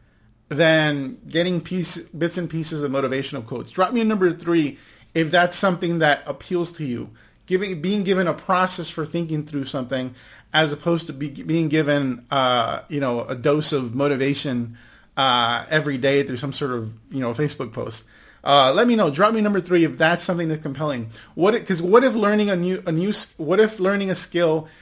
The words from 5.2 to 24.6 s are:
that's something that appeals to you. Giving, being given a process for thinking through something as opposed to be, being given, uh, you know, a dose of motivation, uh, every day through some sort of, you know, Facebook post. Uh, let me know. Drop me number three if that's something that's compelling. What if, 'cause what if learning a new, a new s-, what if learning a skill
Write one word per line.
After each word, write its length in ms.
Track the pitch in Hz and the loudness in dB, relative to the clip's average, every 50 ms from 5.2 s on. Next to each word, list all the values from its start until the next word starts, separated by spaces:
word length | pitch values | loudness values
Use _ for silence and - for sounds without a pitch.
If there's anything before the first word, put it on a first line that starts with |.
| 165 151 | 0 2
that's 280 | 170 175 175 175 - - | 4 4 4 2 0 0
something 420 | - 190 180 185 185 170 170 165 | 0 0 0 0 -2 -2 0 2
that 240 | 160 147 143 - - | 4 4 4 2 0
appeals 460 | 151 135 - - - 185 175 170 165 - | -8 -10 -10 -8 -4 -4 -4 -4 -4 -6
to 120 | - 156 | -8 -8
you. 240 | 131 120 117 120 113 - - - _ _ _ _ - | -6 -6 -6 -8 -12 -14 -20 -20 _ _ _ _ -2
Giving, 340 | 180 185 202 196 185 156 | -2 -2 -2 -2 -6 -4
being 220 | 143 185 208 214 190 | -2 -2 -2 0 0
given 240 | 180 190 185 185 170 | 0 0 2 2 0
a 60 | 151 | -2
process 560 | 175 - - 185 180 185 180 - - 165 - | -4 -2 0 2 2 2 0 -2 -6 -8 -8
for 160 | - - 156 | -6 -6 -6
thinking 400 | 151 - 170 170 160 160 151 151 | -4 -4 -4 -4 -2 -4 -4 -4
through 200 | 151 151 143 135 | -4 -6 -6 -6
something 500 | 135 - 139 127 120 135 127 127 127 117 - - - - - - _ - | -4 -6 -6 -6 -4 -4 -4 -4 -6 -10 -14 -20 -20 -20 -20 -18 _ 2
as 180 | 156 160 147 | 2 2 2
opposed 360 | 147 147 - 170 170 165 165 - | -2 -4 -2 -2 -2 -2 -2 -8
to 60 | 139 | -10
be, 140 | 131 147 147 | -10 -10 -10
being 400 | 131 - - 160 156 170 165 151 | -10 -12 -6 -4 -2 0 0 0
given, 580 | 143 156 151 143 147 143 139 131 123 123 - _ | 0 0 0 2 0 0 0 -2 -4 -6 -8 _
uh, 500 | 143 139 131 127 123 123 113 123 - - - - | -2 0 2 2 2 2 0 0 -4 -6 -8 -8
you 120 | 160 143 | -6 -4
know, 260 | 139 127 120 120 117 | -2 -2 -2 -4 -4
a 100 | - 135 | -6 -8
dose 380 | 123 117 143 143 151 147 - 156 | -2 0 2 2 2 0 0 -2
of 200 | 139 127 117 117 | -2 -4 -4 -4
motivation, 840 | 131 143 143 143 123 135 139 139 139 - 147 127 120 120 113 113 - - - - - _ _ _ - | -2 0 0 0 0 0 0 -2 -2 -4 -4 -2 -2 -4 -6 -10 -16 -20 -20 -20 -20 _ _ _ 0
uh, 480 | 131 131 120 123 120 117 120 117 - - | 2 4 4 4 2 2 0 -2 -4 -2
every 280 | 160 156 147 147 139 127 | -2 -2 0 -2 -4 0
day 260 | 123 139 139 139 139 | 0 2 2 2 0
through 140 | 139 127 117 | -2 -4 -6
some 160 | 147 139 131 | -6 -8 -6
sort 180 | - 151 135 | -6 -4 -4
of, 220 | 123 117 113 110 113 - _ - | -4 -6 -6 -8 -12 -14 _ -10
you 100 | - 135 | -8 -4
know, 140 | 127 120 117 | -4 -4 -2
Facebook 400 | 117 151 143 - - 139 110 - | -2 -4 -4 -4 -6 -10 -8 -8
post. 320 | 120 113 113 113 - - _ _ - - - - _ - | -8 -8 -8 -10 -12 -16 _ _ -20 -20 -20 -20 _ 0
Uh, 280 | - 143 143 131 131 139 | 4 6 6 6 6 6
let 140 | 190 240 247 | 4 4 4
me 80 | 233 | 4
know. 140 | 220 196 156 | 4 2 2
Drop 240 | 135 147 202 214 226 | 4 4 2 4 4
me 80 | 220 | 2
number 200 | 208 208 202 190 | 2 2 0 0
three 220 | - - 180 175 165 | 0 2 4 4 4
if 140 | 147 127 - | 2 2 2
that's 260 | 160 160 175 175 - | 2 2 2 0 0
something 240 | - 180 170 170 160 | -2 -2 -2 -2 -2
that's 160 | 156 151 - | -2 -4 -4
compelling. 460 | 151 135 139 156 151 139 120 113 110 - - - - - | -8 -6 -4 -4 -4 -4 -4 -6 -10 -12 -18 -20 -14 -4
What 180 | - 165 202 233 | 2 2 2 2
if, 140 | 226 - - | 2 0 -2
'cause 140 | 190 160 | 2 2
what 220 | 170 175 202 240 262 | 4 6 8 6 6
if 120 | 262 214 | 6 2
learning 340 | 233 208 202 208 214 214 202 | 2 2 2 4 4 2 2
a 60 | 190 | 0
new, 260 | 175 170 180 185 - - 180 | 0 0 -2 -2 -2 -2 -2
a 40 | |
new 180 | 160 160 180 208 | 0 0 0 0
s-, 240 | 208 - - - - - | 0 -2 -4 -6 -8 -8
what 220 | 160 143 185 196 | -2 0 4 4
if 200 | 220 214 220 208 | 4 4 2 0
learning 300 | 180 190 202 202 202 190 | 0 0 0 0 -2 -2
a 60 | 180 | -4
skill 520 | - - - - 170 175 165 156 160 | -4 -6 -4 0 2 2 2 2 0